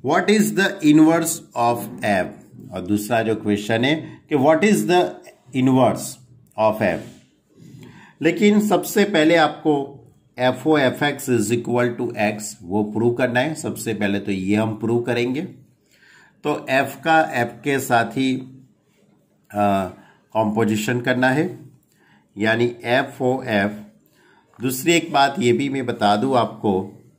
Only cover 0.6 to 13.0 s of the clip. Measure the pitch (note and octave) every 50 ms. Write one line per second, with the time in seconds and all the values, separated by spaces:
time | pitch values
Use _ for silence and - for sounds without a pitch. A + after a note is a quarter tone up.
0.6 | G3 F3+ - - D#3 D3 D3 D#3 D#3 D#3+ E3 E3+ E3 D#3+ - - - - _ A#2+
1.6 | A#2+ A#2 - G#2 G2+ G#2+ - - - G#2+ G2+ F#2 F2 - - - - - - -
2.6 | - - F2+ F#2 F2+ F2 G#2 G#2 G#2 - A#2+ A2+ A2 A2 A2 - - G#2 G#2 G2+
3.6 | - - A2+ A2+ B2 C#3 D#3 D#3 - - - - _ _ D3+ C#3 B2+ D#3 D#3+ D#3
4.6 | G3+ G#3+ G3+ D#3 - D#3+ F3 F3+ E3 - - - - - - _ _ - - C3
5.6 | B2+ C3 B2+ C3 B2 G#2+ F#2+ - - - - - - _ - _ _ _ _ G#2+
6.6 | A2 A2 G#2 - A2+ F#2 E2 D2+ - - - - _ _ _ _ _ _ _ _
7.6 | - - - - - - - - - - _ _ C#3 E3 E3 - G#3 G#3 G#3 G#3
8.6 | - - F#3+ - - - - G#3+ G3+ G3+ - D#3+ D3+ D#3+ E3+ E3 D#3 D3+ - -
9.6 | - D#3 D3 C#3 C3+ - - - - - _ _ _ _ _ - B2+ B2+ B2+ B2+
10.6 | - D#3 D#3 D3 C3+ B2 - - D3 D3 C3 - - - B2 A2+ G#2 G2+ A#2+ A#2
11.6 | A#2 - A#2+ B2 A#2+ A#2+ A2 B2 B2 - - - G#2 G#2+ G#2+ G#2 - - - _
12.6 | - E2+ F#2+ G#2+ G#2+ G#2+ G#2+ A2